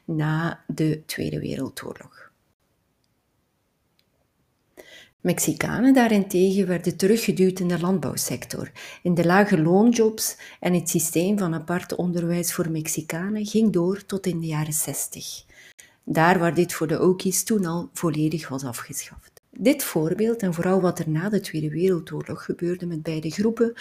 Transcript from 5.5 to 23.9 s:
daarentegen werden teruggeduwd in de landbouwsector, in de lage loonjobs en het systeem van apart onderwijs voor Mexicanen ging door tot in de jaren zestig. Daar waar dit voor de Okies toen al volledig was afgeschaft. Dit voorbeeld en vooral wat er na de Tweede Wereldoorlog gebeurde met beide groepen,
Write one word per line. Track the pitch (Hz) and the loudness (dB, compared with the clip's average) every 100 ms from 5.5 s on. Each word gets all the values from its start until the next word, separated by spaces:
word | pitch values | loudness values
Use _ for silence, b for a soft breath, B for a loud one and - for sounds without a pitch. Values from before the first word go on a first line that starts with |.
| 151 147 170 254 | 0 -2 2 6
daarentegen | 269 233 214 190 180 190 190 180 | 6 6 4 2 2 4 4 2
werden | 170 175 - | 0 -2 2
teruggeduwd | 190 226 220 160 185 185 | 2 4 2 2 2 2
in | 180 | 0
de | 175 | 0
landbouwsector, | 175 190 131 - - 120 - - - B B B | 0 0 -2 -4 -6 -6 -8 -10 -10 B B B
in | 175 | 0
de | 170 | 2
lage | 170 185 202 185 | 4 6 6 4
loonjobs | 156 185 240 226 220 220 - B B B | 6 6 6 6 2 2 -6 B B B
en | 180 | 0
het | 175 160 | 0 2
systeem | 170 156 160 185 208 | 0 0 0 2 2
van | 180 | 0
apart | 160 156 175 - | -2 -4 -6 -4
onderwijs | - 180 175 170 175 170 | -4 -2 -2 -2 -2 -2
voor | - 160 | -2 -2
Mexicanen | 160 156 - 151 165 190 214 208 | -4 -4 -6 -6 -6 -4 -4 -2
ging | 214 220 | 2 2
door | 175 175 196 - | 2 0 -2 -6
tot | 196 190 | -6 -4
in | 165 | -4
de | 165 | -4
jaren | 151 156 | -4 -2
zestig. | 156 - 135 - 151 - - B B B B B B | -4 -4 -6 -8 -10 -12 -14 B B B B B B
Daar | - 156 165 185 | -4 2 4 4
waar | 170 | 4
dit | 165 175 | 2 0
voor | - 156 | -2 -2
de | 160 | 2
Okies | 180 185 190 180 | 2 2 0 -2
toen | - 220 | 0 0
al | 175 170 170 | 0 -4 -6
volledig | - 170 151 156 165 - | -4 -2 0 0 -2 -6
was | 139 | -8
afgeschaft. | 135 117 - - - - - _ _ | -6 -10 -12 -12 -12 -16 -20 _ _
Dit | - 208 294 | -2 0 2
voorbeeld | - 170 156 190 220 233 | 0 -2 0 0 0 0
en | 190 | -2
vooral | 165 180 190 | 0 2 2
wat | 180 175 | 2 0
er | 156 | -2
na | 156 190 | -2 0
de | 208 | -2
Tweede | - 156 151 | -2 -4 -4
Wereldoorlog | 151 185 175 156 151 - - | 0 0 0 -4 -10 -8 -8
gebeurde | - - 170 180 175 | -8 -4 -4 -4 -6
met | 160 | -6
beide | 156 156 160 | -6 -6 -4
groepen, | 156 214 226 233 233 B | 0 0 2 0 -2 B